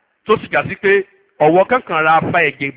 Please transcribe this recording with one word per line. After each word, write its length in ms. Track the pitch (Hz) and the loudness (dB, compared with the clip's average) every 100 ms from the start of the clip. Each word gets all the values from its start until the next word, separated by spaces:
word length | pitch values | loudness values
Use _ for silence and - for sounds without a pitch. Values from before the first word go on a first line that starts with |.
| _ _ - | _ _ -4
Tó 100 | 214 | -4
sì 100 | - | -2
já 120 | 156 | -6
sí 100 | 139 190 | -4 -4
pé 260 | 190 196 190 _ _ - | 0 0 -2 _ _ -2
ọ̀wọ́ 260 | 151 175 190 | 2 2 2
kankan 360 | 247 - 165 | -2 -2 -2
ra 160 | 156 160 | 2 2
fa 180 | 165 175 | 0 0
ẹ̀jẹ̀ 300 | 151 135 139 | -2 -4 -10